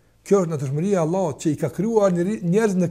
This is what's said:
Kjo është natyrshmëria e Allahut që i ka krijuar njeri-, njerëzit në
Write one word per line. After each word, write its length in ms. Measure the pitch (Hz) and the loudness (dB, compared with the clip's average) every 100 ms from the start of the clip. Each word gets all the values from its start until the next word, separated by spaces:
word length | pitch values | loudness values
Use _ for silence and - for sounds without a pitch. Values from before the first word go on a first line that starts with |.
| _ _ | _ _
Kjo 220 | - 196 165 | 0 2 2
është 60 | |
natyrshmëria 440 | 156 139 147 190 190 | -4 -4 -2 0 0
e 60 | |
Allahut 380 | 156 185 175 127 | 0 0 -2 -2
që 100 | 165 | -4
i 40 | 147 | -2
ka 100 | 151 | -4
krijuar 440 | - 220 220 196 | -4 0 2 2
njeri-, 260 | 175 175 220 | 2 0 -2
njerëzit 360 | 175 190 226 185 | 0 2 2 2
në 80 | 170 | 0